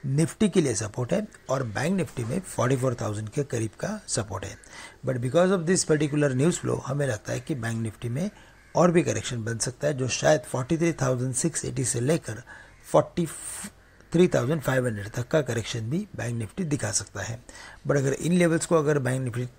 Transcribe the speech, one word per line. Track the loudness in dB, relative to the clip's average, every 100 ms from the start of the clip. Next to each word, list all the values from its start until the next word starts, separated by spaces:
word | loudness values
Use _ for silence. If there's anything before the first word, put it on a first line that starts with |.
निफ्टी | 0 2 0 2 4
के | 4
लिए | 2
सपोर्ट | 0 -4 -4 0
है | 0 -2 -12 -4
और | -2
बैंक | -2 -2 0 0
निफ्टी | -2 -4
में | -4 -4
फ़ोर्टी | -4 0 2
फ़ोर | 2 2 0
थाउजेंड | -4 -4 -4
के | -4
करीब | -2 -2 -4 -4
का | -6 -6 -4
सपोर्ट | -4 -4 -8
है। | -10 -14 -18 -18 -18 -8
But | -4 -2
because | 2 4 4 2
of | 2
this | 2 4
particular | 2 2 2 2 4
news | 2 2
flow | -2 -2
हमें | -2 -2 -2
लगता | -2 -4
है | -6
कि | -4
बैंक | -4 -4 -2
निफ्टी | -4 -4 -4
में | -2 -4 -6 -20 -20 -4
और | 4 6
भी | 6
करेक्शन | 2 -2 -4 -6
बन | -4 -4
सकता | -4 -2 -2
है, |
जो | 0 -2
शायद | 2 4 4
फ़ोर्टी | 2 -6 -2 0
थ्री | 0
थाउजेंड | 2 0 0 -2
सिक्स | 0 -2 -2
एटी | -4 -2
से | -2 0
लेकर | 2 0 -2 -12 -14 -20 -20 -20 2
फ़ोर्टी | 2 4 -2 -4 -4 -12 -12 -14 -18 -20 -20 -2
थ्री | 4 6
थाउजेंड | 4 2 0
फ़ाइव | 0 0
हंड्रेड | 0 -4 -6
तक | -8 0
का | 0
करेक्शन | 0 -4 -4 -6
भी | -2 -4 -4
बैंक | -8 -6 -4
निफ्टी | -6 -6
दिखा | -2 -2 -2
सकता | -4 -4 -8
है। | -8 -8 -12 -18 -18 -10 0
But | 2
अगर | 2
इन | 0 2
लेवल्स | 4 4 2
को | 2
अगर | 2 4 2
बैंक | 2 -2
निफ्टी | -2 -4 -8